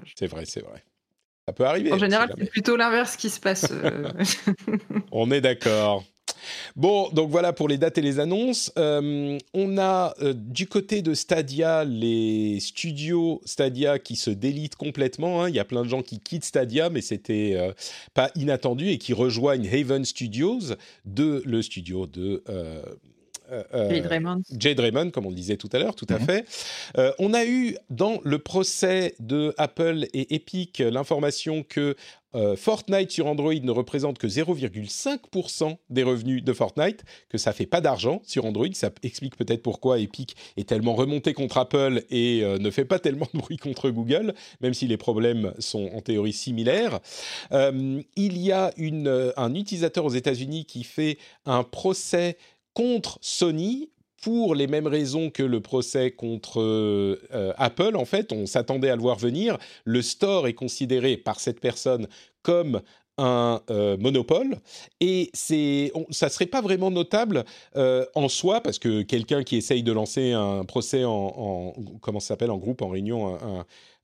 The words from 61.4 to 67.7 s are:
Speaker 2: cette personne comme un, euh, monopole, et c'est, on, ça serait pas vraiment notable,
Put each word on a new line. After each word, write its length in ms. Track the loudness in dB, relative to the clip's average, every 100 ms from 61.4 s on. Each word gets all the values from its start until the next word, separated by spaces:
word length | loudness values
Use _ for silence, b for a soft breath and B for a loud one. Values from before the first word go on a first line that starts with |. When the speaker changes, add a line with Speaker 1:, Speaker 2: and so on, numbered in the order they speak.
Speaker 2:
cette 180 | -4 -2
personne 480 | -4 -2 -2 -2 -4 B B _
comme 400 | 2 2 2 -2 b b _ -2
un, 440 | 2 4 2 0 -2
euh, 280 | 0 2 2
monopole, 600 | 2 2 2 2 0 -4 B B B _
et 280 | 2 2 -2
c'est, 580 | -4 -2 0 2 0 0
on, 120 | -4 -8
ça 200 | -2 -2
serait 180 | 0 -2
pas 140 | 0
vraiment 280 | 0 0 0
notable, 540 | 0 0 0 2 0 -2 B B